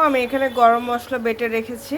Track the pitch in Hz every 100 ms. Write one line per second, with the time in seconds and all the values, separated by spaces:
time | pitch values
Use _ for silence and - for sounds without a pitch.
0 | 311 262 247 269 269 240 233 233 240 240
1 | - 254 226 226 233 226 226 240 -